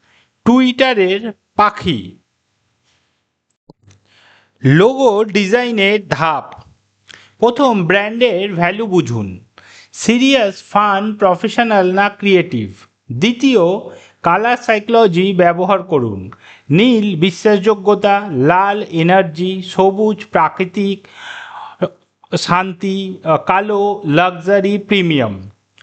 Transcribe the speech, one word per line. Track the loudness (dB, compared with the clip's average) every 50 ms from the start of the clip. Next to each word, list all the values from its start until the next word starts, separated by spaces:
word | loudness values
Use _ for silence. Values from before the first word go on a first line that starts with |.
| _ _ _ _ _ _ _ _ 0
টুইটারের | 2 4 4 4 2 0 0 0 0 0 0 0 0 -2 -4 -6 -10 -12 _ _ _ _
পাখি। | 0 0 0 0 -4 -6 -6 -6 -6 -8 -12 -18 -20 _ _ _ _ _ _ _ _ _ _ _ _ _ _ _ _ _ _ _ _ _ _ _ _ _ _ _ _ _ _ _ _ _ _ _ _ _ _ _ _ _ _ _ _ _ _ _ _ 2
লোগো | 2 4 4 4 2 2 2 2 2 2 0 0
ডিজাইনের | -2 -2 -2 0 0 0 0 0 -2 -2 0 0 0 0 -2 -2 -4
ধাপ। | -4 -2 -2 -2 -2 -4 -6 -12 -16 -20 -20 _ _ _ _ _ _ _ _ -20 -20 -20 -20 _ _ -2
প্রথম, | 0 0 2 2 0 2 2 0 0
ব্র্যান্ডের | 0 0 0 -2 -2 -2 0 0 0 0 -2 -4 -4 -4
ভ্যালু | -2 -2 -2 -2 -4 -4
বুঝুন, | -2 0 0 0 -2 -4 -6 -6 -8 -10 -14 -20 _ _ -20 -20 -20 -20 -20 -20 _ -16
সিরিয়াস, | -6 -2 0 0 2 2 2 2 2 0 -2 -4 -8 -8 -2
ফান, | 0 0 2 2 0 0 -2 -4 -2
প্রফেশনাল | 0 0 2 2 0 -2 -2 -2 -2 0 2 2 2 2 2 2
না | 0 0 0
ক্রিয়েটিভ। | -2 -2 0 2 4 4 2 0 -4 -6 -6 -8 -10 -16 -20 _ _ _ _ -10
দ্বিতীয়, | -4 -2 0 0 0 0 2 2 4 4 2 2 0 -2 -6 -12 -18 -20 -20 -20 _ _ -2
কালার | 0 0 0 0 0 -2 -2 0
সাইকোলজি | -2 -2 -2 0 0 2 4 4 4 2 2 0 2 2
ব্যবহার | 2 2 2 2 0 0 0 0 -2 -2
করুন, | -2 -2 -2 -2 -2 -6 -8 -12 -14 -18 -20 -20 -20 -20 -14 _ 0
নীল | 2 4 4 4 4 2 0 0 0
বিশ্বাসযোগ্যতা, | 0 0 0 0 0 0 2 2 2 2 2 0 2 2 0 2 2 2 2 0 0 -2 -2 -2 0 2
লাল | 2 4 2 2 0 -2 -4 -6 -6 -4 0
এনার্জি, | 2 4 4 4 2 0 -2 -6 -4 -4 -4 -6
সবুজ | -10 -6 -2 0 2 2 2 2 0 0 -2 -4 -6 -4
প্রাকৃতিক | 0 0 0 0 -2 -4 -6 -4 -4 -4 -4 -4 -4 -6 -10 -18 -20 -20 -20 -18 -18 -18 -18 -18 -18 -18 -18 -18 -10 -6 -6 -6 -6 _ _ _ _ _ _ _ -8
শান্তি, | -6 -4 -2 -2 -2 -2 -4 -6 -6 -6 -6 -4 -4 -6 -8
আহ, | -10 -8 -4 -2 -2
কালো | -2 0 0 0 0 0 -2 -2 -2 -2 -2 -4 -4 -4 -2 0
লাক্সারি | 2 0 0 -2 -4 -2 0 0 2 2 0 -2
প্রিমিয়াম। | -4 -2 -2 0 0 0 0 0 0 -2 -2 -4 -8 -14 -18 -20 _ _ _ _ _